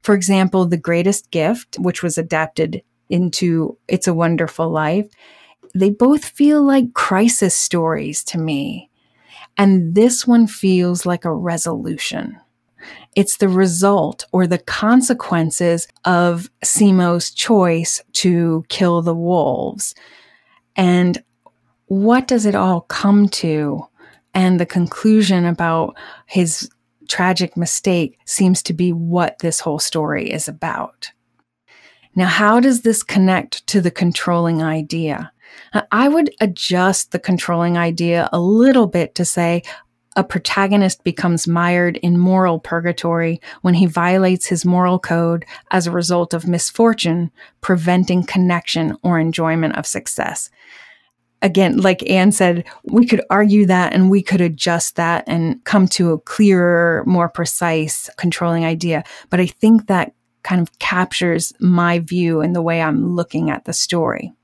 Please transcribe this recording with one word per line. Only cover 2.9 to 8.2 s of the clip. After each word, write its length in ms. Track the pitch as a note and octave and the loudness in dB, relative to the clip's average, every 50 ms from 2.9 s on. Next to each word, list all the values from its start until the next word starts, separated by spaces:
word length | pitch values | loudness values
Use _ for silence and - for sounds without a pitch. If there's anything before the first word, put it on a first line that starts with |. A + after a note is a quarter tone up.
| _ _ _ _ | _ _ _ _
into 680 | F3+ F3 F3+ F3 - - F#3 F3 E3 E3 D#3 - - _ _ | -2 -2 -2 -2 -2 -2 -2 0 0 0 -2 -4 -8 _ _
It's 200 | - - F3+ - | -4 -4 -2 -2
a 60 | - F3 | -2 0
Wonderful 540 | E3 E3+ E3 E3+ D#3 E3 D#3+ - - E3 | 0 0 0 0 0 -2 -4 -4 -6 -6
Life, 400 | E3 E3 D#3 D#3 D3+ E3+ G3+ G#3 G#3 _ _ _ - - _ _ _ _ _ _ - _ | -4 -2 -2 -2 -2 -2 -2 -4 -6 _ _ _ -20 -20 _ _ _ _ _ _ -8 _
they 180 | F#3 F#3+ G3+ | 0 0 0
both 340 | G#3 G#3 A#3+ C4 D4 D4 - | 2 4 4 4 4 2 0
feel 380 | - - - C#4+ D4 D4+ D4 C#4+ | -6 -2 2 2 4 4 4 4
like 320 | C#4 C4+ C4+ B3 A#3+ - | 4 4 2 2 0 -2
crisis 600 | - - - G3 F#3+ G#3+ A#3 - - G3+ F3+ - | -4 -2 0 2 2 2 2 2 2 0 0 0
stories 680 | - - - - E3+ E3 D#3+ D#3+ D3 D3+ D#3 D3+ - | -2 -2 -2 -2 0 0 0 -2 -4 -6 -6 -8 -8